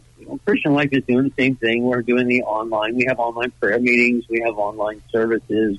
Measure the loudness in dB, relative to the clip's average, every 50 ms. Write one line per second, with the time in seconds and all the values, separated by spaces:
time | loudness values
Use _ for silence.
0 | -14 _ _ -20 -14 -12 -12 -4 0 0 0 2 2 2 2 2 2 2 0 0
1 | 0 2 2 2 2 0 0 0 0 0 0 0 0 0 0 0 0 0 0 0
2 | 0 2 2 2 2 2 2 0 0 -2 -2 -4 -4 -2 -2 -2 -2 -2 -2 0
3 | 0 0 0 -2 -2 -4 -4 -4 -6 -6 -4 -2 -2 0 0 2 2 2 2 4
4 | 4 2 2 0 -2 -4 -4 -2 -2 -2 -2 -2 -4 -4 -4 -4 -4 -6 -6 -8
5 | -8 -4 -2 0 0 0 0 -2 -2 -2 -2 0 0 0 -2